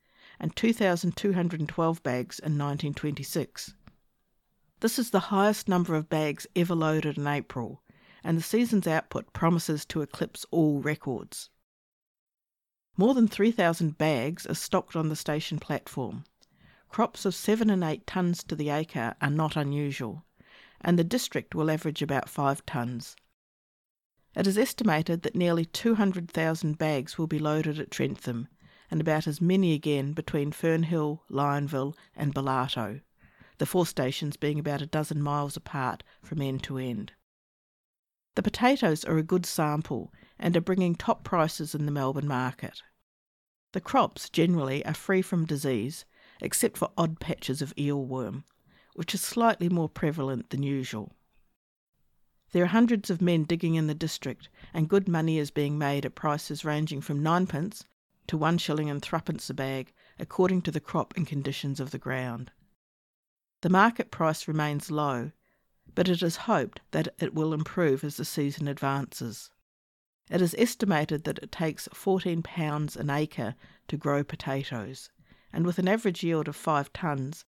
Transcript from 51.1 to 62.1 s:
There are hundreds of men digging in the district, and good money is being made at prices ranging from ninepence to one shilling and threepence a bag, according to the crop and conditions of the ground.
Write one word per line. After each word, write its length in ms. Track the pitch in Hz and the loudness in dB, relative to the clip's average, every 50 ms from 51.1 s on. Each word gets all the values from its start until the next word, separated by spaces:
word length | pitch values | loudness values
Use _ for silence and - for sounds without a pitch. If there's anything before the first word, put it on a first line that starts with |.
| - _ _ _ _ _ _ _ _ _ _ _ _ _ _ _ _ _ _ _ _ _ _ _ _ _ _ _ - | -14 _ _ _ _ _ _ _ _ _ _ _ _ _ _ _ _ _ _ _ _ _ _ _ _ _ _ _ 2
There 120 | 175 180 | 2 4
are 40 | 175 | 4
hundreds 420 | 175 226 240 226 240 208 - - | 6 6 6 6 4 2 0 0
of 100 | 185 165 | 0 2
men 240 | 180 175 175 165 151 | 2 4 4 4 2
digging 300 | 151 170 170 175 165 165 | 2 0 0 2 2 2
in 140 | 160 160 151 | 2 2 0
the 60 | 151 | -2
district, 540 | 156 165 156 - - - 139 120 - - - _ - - - - | -2 -4 -6 -6 -6 -6 -8 -8 -8 -12 -20 _ -20 -18 -6 -2
and 160 | 165 156 156 | 0 2 4
good 180 | - 196 190 | 4 4 4
money 320 | 190 170 160 160 160 160 160 | 4 0 2 2 2 2 0
is 120 | 147 143 | 0 -2
being 260 | - - 143 143 147 | 0 0 0 0 0
made 300 | 151 151 139 143 139 139 | 0 0 0 0 0 -2
at 80 | 139 - | -4 -6
prices 500 | - - 156 147 151 - - 147 143 - | -4 -2 -2 -2 -2 -4 -6 -8 -6 -4
ranging 380 | 156 151 151 156 151 151 139 151 | -2 0 0 0 -2 -4 -6 -6
from 200 | - 151 143 147 | -4 -2 0 2
ninepence 600 | 156 165 180 185 180 - 139 160 196 - - - _ _ _ _ _ _ _ _ - | 4 4 4 2 2 0 -2 -4 -4 -6 -10 -16 _ _ _ _ _ _ _ _ -4
to 100 | - 156 | -2 0
one 180 | 151 156 175 | 2 2 2
shilling 320 | 175 - - 151 156 151 151 | 2 2 0 0 0 0 -2
and 140 | 143 143 - | -2 -4 -4
threepence 480 | - - 160 - - 160 127 - - | -4 -4 -4 -2 -4 -6 -6 -6 -8
a 40 | - | -6
bag, 380 | 127 135 135 135 131 127 - _ _ _ _ _ - | -4 -4 -4 -4 -4 -6 -10 _ _ _ _ _ -14
according 440 | - - - - 185 180 185 180 170 | -14 -6 0 2 2 2 2 2 0
to 80 | 170 | 0
the 100 | 151 156 | -2 -4
crop 340 | - - - 170 - - - | -4 -4 -2 -2 -2 -2 -2
and 100 | - 165 | -4 -4
conditions 520 | - 156 139 135 139 135 - - 143 135 131 | -2 -2 -4 -2 -4 -4 -4 -4 -4 -4 -4
of 120 | 135 131 | -6 -6
the 80 | - 131 | -8 -8
ground. 520 | - 131 | -6 -4